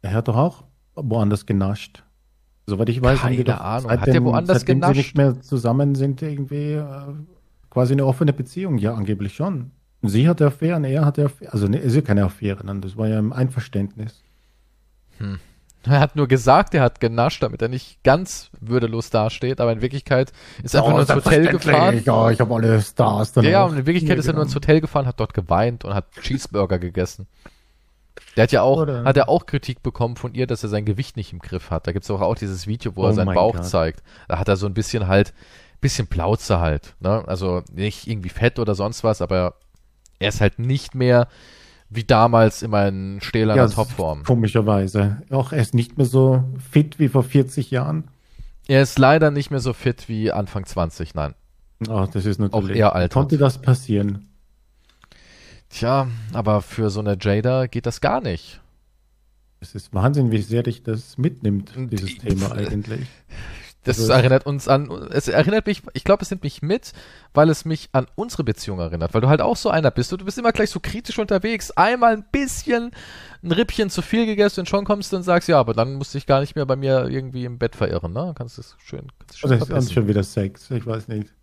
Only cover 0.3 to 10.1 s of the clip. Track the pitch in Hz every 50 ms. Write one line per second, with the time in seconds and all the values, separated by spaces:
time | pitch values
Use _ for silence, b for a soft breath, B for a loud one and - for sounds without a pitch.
0.3 | 104 120 147 175 - - - _ _ _ _ _ _ - 151 117 110 113 104 101
1.3 | 104 101 - - 104 98 95 95 104 101 - - _ - _ _ _ _ _ _
2.3 | _ _ _ _ _ _ _ - 101 95 113 113 117 127 123 127 135 131 127 123
3.3 | 127 123 120 120 104 - - 92 110 123 131 117 117 - 95 131 127 123 123 123
4.3 | 117 143 170 175 139 123 - - 131 135 139 135 135 139 131 - - 147 139 135
5.3 | 127 131 - - 139 127 113 117 117 135 143 143 139 131 135 139 135 131 160 151
6.3 | 147 139 139 131 143 147 147 147 151 151 151 143 135 139 139 143 143 151 151 _
7.3 | _ _ _ _ _ _ _ _ - 123 123 120 139 139 135 135 131 - 170 147
8.3 | 135 - 127 - - 175 190 185 147 110 98 107 120 110 101 101 104 98 101 98
9.3 | - - 151 196 190 135 123 135 _ _ _ _ _ _ - 104